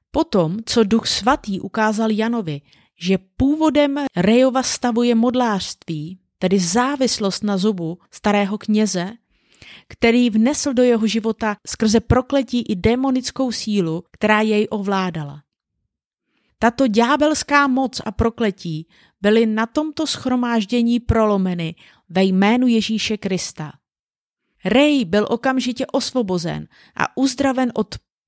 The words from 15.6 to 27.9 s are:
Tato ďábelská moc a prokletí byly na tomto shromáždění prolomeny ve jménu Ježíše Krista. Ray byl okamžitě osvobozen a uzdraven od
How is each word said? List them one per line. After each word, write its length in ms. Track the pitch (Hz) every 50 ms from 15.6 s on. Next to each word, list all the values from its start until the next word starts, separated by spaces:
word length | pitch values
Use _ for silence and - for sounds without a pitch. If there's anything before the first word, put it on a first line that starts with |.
| _ _ _ _ _ _ _ _ _ _ _ _ _ _ _ _ _ _ _ -
Tato 280 | 220 233 233 - 269
ďábelská 800 | 240 196 233 233 247 294 269 294 311 302 - - - 294 285 285
moc 340 | 269 247 262 262 - - - -
a 80 | 214
prokletí 760 | 190 - 226 233 233 - 233 208 185 - - 170 156 156 160 _ _ _ _ _ _ _
byly 260 | 190 208 214 226 233
na 200 | 220 214 220 226
tomto 400 | 226 - 302 311 311 294 - 311
shromáždění 960 | - - - - 254 254 247 247 240 233 226 196 196 240 240 233 233 240 240
prolomeny 720 | 240 - 226 226 220 214 202 196 185 185 180 175 165 160 165 _ - - _ _ _ -
ve 160 | 170 185 190
jménu 420 | 196 190 190 202 208 240 254 254
Ježíše 500 | 247 233 220 208 - 220 208 - - 214
Krista. 560 | 208 - 185 185 180 - - - - 151 143 - _ _ _ _ _ _ _ _ _ _ _ _ _ _ _ _ _ -
Ray 400 | 185 220 269 294 302 294 269 214
byl 220 | 160 190 208 208 -
okamžitě 560 | 233 226 - 262 262 262 - 254 233 - 254
osvobozen 800 | - - 269 - - - 254 220 185 180 170 165 165 151 156 156 - _ _ _ _ -
a 200 | - - - -
uzdraven 560 | 262 269 262 254 - 277 269 247 254 262 240 -
od 200 | 220 214 -